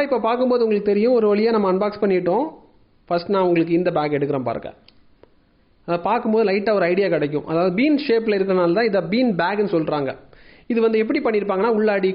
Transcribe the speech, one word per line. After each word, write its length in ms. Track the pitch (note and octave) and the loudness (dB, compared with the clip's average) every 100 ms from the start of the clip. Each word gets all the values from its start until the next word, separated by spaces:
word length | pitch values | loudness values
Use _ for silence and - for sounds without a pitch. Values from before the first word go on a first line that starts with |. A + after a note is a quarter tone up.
| C#4 | 0
இப்ப 120 | B3 A3 | 0 0
பார்க்கும்போது 380 | B3 B3+ B3 A3+ | 0 2 2 2
உங்களுக்கு 260 | G#3 G3+ | 2 2
தெரியும், 240 | G3+ A3+ B3 | 2 4 4
ஒரு 60 | G#3+ | 4
வழியா 220 | G3+ A3+ A3+ | 2 2 2
நம்ம 160 | G3 | 2
அன்பாக்ஸ் 300 | F#3 G#3 G3+ | 2 0 -2
பண்ணிட்டோம். 420 | G3+ F#3 F3 G3+ D#4+ - - _ _ _ - | 0 0 2 0 -2 -8 -20 _ _ _ -6
ஃபர்ஸ்ட் 240 | F3 E3+ G3 | -4 -2 0
நான் 120 | F#3 | 2
உங்களுக்கு 260 | E3+ E3 E3+ | 2 2 0
இந்த 120 | F3+ D3+ | 0 -2
பேக் 200 | D3+ D3 | -2 -2
எடுக்கிறேன் 280 | C#3+ C#3 A#2+ | -2 -2 -4
பாருங்க. 200 | A#2 - - _ - _ _ _ _ _ _ _ _ - | -6 -10 -16 _ -20 _ _ _ _ _ _ _ _ -6
அதை 120 | E3+ F#3 | -4 -2
பார்க்கும்போது 360 | A#3 A3 A3 G#3+ | -2 0 0 0
லைட்டா 260 | G3 G#3 G3+ | 0 0 0
ஒரு 80 | F3 | 2
ஐடியா 180 | F3+ G3 E3 | 0 0 0
கிடைக்கும். 320 | D3+ D3 - | -2 -4 -4
அதாவது 220 | D#3+ F#3 F3+ | -2 0 2
பீன் 200 | D4 C#4+ - | 2 2 0
ஷேப்ல 320 | A3+ A3 G3+ | 0 0 0
இருக்கறனால 420 | F#3+ F#3 F3 F3 | 0 0 2 2
தான் 100 | A#3 | 0
இதை 100 | G3 E3+ | 0 0
பீன் 200 | A3 B3+ F3 | 0 0 0
பேக்னு 320 | E3+ G#3 G#3 E3+ | -2 -2 0 -2
சொல்றாங்க. 360 | D#3 D3+ C3+ B2+ - - - - - | -2 -2 -4 -8 -14 -20 -20 -14 -6
இது 80 | A3+ A3+ | 0 2
வந்து 140 | A3 | 2
எப்படி 160 | A3 C#4 B3+ | 0 0 0
பண்ணிருப்பாங்கன்னா, 500 | G#3+ G3 F#3+ A3 G#3+ | -2 -2 0 0 0
உள்ளாடி 320 | G#3+ G3+ F#3+ | 0 0 0